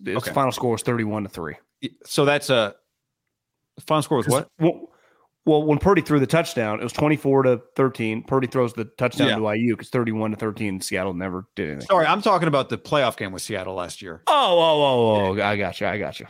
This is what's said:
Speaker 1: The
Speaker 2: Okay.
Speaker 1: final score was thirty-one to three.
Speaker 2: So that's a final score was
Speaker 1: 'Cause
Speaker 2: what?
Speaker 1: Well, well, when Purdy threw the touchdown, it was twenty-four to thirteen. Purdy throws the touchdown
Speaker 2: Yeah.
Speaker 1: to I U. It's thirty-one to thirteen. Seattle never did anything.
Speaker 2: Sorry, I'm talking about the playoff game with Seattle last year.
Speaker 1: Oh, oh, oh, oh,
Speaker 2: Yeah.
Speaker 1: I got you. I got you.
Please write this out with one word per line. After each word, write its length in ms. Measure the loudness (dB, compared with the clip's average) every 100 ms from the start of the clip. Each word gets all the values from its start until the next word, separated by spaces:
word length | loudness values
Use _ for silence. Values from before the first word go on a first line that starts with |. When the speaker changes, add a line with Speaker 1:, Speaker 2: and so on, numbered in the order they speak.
Speaker 1:
The 120 | -8 -6
Speaker 2:
Okay. 160 | -4
Speaker 1:
final 200 | 0 0
score 200 | 0 -2
was 100 | -2
thirty-one 420 | -2 -2 -2 -4
to 40 | -6
three. 280 | -8 -10 -12 _ _ -16 -16
Speaker 2:
So 200 | -6 0
that's 260 | 2 2 2
a 260 | 0 0 -4 _ _ _ _ _ _ _ _ _ -16
final 220 | 0 0
score 160 | 2 0
was 80 | 2
Speaker 1:
'Cause 80 |
Speaker 2:
what? 140 | 0 -2 0
Speaker 1:
Well, 340 | 0 0 -6 _ _ _ _ _
well, 180 | 2 2
when 140 | 4 2
Purdy 220 | 4 2
threw 200 | 4 2
the 60 | 2
touchdown, 520 | 2 0 -2 -2 -4
it 40 |
was 80 | -6
twenty-four 500 | 0 2 2 2 4
to 180 | 4 2 -2
thirteen. 480 | 0 0 0 -4 -4
Purdy 240 | -2 -2 0
throws 260 | 0 -2
the 120 | -4
touchdown 440 | -10 -4 -4 0 0
Speaker 2:
Yeah. 60 | 0
Speaker 1:
to 100 | -2
I 80 |
U. 220 | 0 0 -2
It's 80 | -4
thirty-one 420 | -2 -2 -2 -4
to 60 | -4
thirteen. 440 | -6 -4 -6 -6
Seattle 340 | -4 -4 -4
never 320 | -4 -6 -8 -10 -8
did 140 | -6
anything. 180 | -6 0
Speaker 2:
Sorry, 180 | 2 2
I'm 160 | 2
talking 240 | 2 2 2
about 220 | 0 0
the 100 | -6
playoff 380 | -2 0 0 -2
game 160 | -8
with 100 | -10
Seattle 320 | -8 -8 -6
last 260 | -8 -8 -10
year. 220 | -14 -6 0
Speaker 1:
Oh, 40 |
oh, 500 | 2 4 4 4 4
oh, 480 | 4 4 4 4 2
oh, 40 |
Speaker 2:
Yeah. 140 | 0 0
Speaker 1:
I 80 | 0
got 240 | -4 -4
you. 80 | -4
I 100 | -4
got 220 | -6 -10
you. 60 | -8